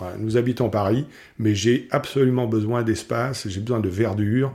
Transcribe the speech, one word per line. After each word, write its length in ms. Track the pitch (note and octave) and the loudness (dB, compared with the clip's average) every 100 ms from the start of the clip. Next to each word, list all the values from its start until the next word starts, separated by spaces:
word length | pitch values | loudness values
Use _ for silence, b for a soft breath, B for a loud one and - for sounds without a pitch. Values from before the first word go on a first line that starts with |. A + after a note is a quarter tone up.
Voilà, 160 | F2+ G2 | -10 -6
nous 180 | A2 A#2 | -2 0
habitons 340 | A#2+ A#2 A#2 | 0 0 0
Paris, 340 | G#2 G2 A#2+ D3+ B B - | 2 2 0 -2 B B -2
mais 160 | A2 | 0
j'ai 320 | G2+ A2 A#2+ - | 2 4 2 0
absolument 540 | D3 - C#3 C3 B2+ A#2+ | -4 -2 2 2 2 0
besoin 340 | A2 G#2 A#2+ | 0 0 0
d'espace, 640 | A2+ G#2 - A#2 C3 C3 G#2+ | 0 -2 -2 -2 -2 -4 -6
j'ai 120 | F#2+ | -6
besoin 180 | A2+ A#2+ | -2 -2
de 100 | G2+ | -2
verdure, 600 | F#2 A2+ G2+ G#2 B2 C3+ | 0 0 0 0 2 0